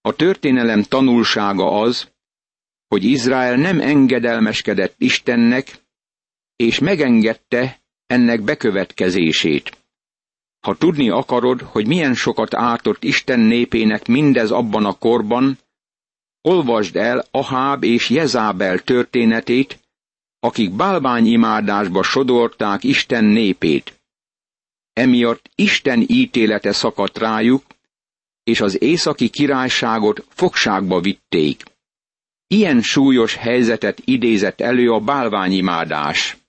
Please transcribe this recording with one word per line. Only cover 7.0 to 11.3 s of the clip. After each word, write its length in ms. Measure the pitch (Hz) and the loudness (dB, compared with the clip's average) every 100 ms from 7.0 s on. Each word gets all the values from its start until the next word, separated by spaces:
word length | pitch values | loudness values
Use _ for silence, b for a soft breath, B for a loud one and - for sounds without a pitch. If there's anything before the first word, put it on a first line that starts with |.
| 139 113 110 110 _ 120 131 - _ _ _ | 2 2 2 -2 _ -4 -4 -8 _ _ _
ennek 360 | 123 120 117 | 0 2 0
bekövetkezését. 1400 | 101 151 127 98 92 - 92 92 80 76 85 73 - - _ _ _ _ _ _ _ _ | -2 -2 -2 -2 -4 -2 -2 2 0 0 0 -2 -4 -20 _ _ _ _ _ _ _ _
Ha 160 | - 98 | -8 0
tudni 340 | 160 151 123 | 0 2 0
akarod, 500 | 98 - | 0 -2